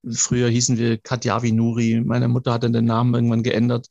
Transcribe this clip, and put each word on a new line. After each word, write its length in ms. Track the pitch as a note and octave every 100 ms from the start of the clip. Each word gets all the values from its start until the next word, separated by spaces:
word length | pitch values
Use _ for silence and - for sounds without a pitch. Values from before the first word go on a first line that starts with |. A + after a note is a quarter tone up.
| B2
Früher 360 | A#2 - B2 A#2+
hießen 280 | A#2 A#2+ A#2
wir 220 | A#2 A2+
Katjavi 520 | - B2 A#2 G2+ A#2+
Nuri. 480 | A2 A#2 A#2 A#2 A2+ C3
Meine 220 | A#2+ A#2+
Mutter 260 | B2 B2+
hat 100 | A#2
dann 100 | A#2+
den 120 | A#2 A#2
Namen 300 | A2+ B2 A#2+
irgendwann 260 | A#2 A2+
geändert 460 | A#2 A2+ A#2+ A#2+ -